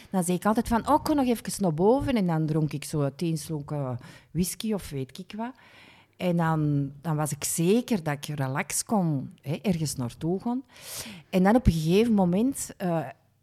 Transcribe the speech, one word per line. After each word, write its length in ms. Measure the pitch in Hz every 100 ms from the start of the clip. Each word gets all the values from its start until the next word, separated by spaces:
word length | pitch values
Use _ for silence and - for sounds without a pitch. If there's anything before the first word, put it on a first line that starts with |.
| -
dan 140 | 190
zei 120 | 175 180
ik 80 | 208
altijd 220 | 220 -
van, 200 | 226 -
"Oh, 60 |
ik 80 | 302
kom 120 | - 294
nog 100 | 247
even 360 | 226 - -
naar 120 | 190
boven." 400 | 156 202 269 285
En 120 | 240 175
dan 200 | 160 156
dronk 260 | 156 151
ik 120 | 147
zo 300 | - 151 139
tien 220 | 139 170 160
slonken 600 | - 156 143 147 131 123 - - _
whisky 420 | 156 180 - 220
of 180 | 202 -
weet 280 | 139 131 -
ik 160 | 180 208
wat. 180 | 233 - - - - - _ _
En 200 | 180 170
dan, 540 | 160 160 147 143 139 -
dan 160 | 170 151
was 160 | 151
ik 120 | 143
zeker 580 | - - 170 226 240 214
dat 120 | 156 143 -
ik 80 | 147
relax 480 | 131 143 202 -
kon, 480 | - 214 170 139 127 -
hè, 100 | 131
ergens 400 | 165 214 170 151
naartoe 460 | - 120 - 160 190
gaan. 220 | 233 247 - - - - 226 185 -
En 120 | 190
dan 120 | 190
op 120 | 240 233
een 60 |
gegeven 400 | 165 156 190 240
moment, 560 | 208 180 180 262 - - -
eh, 300 | 185 165 131 - _ _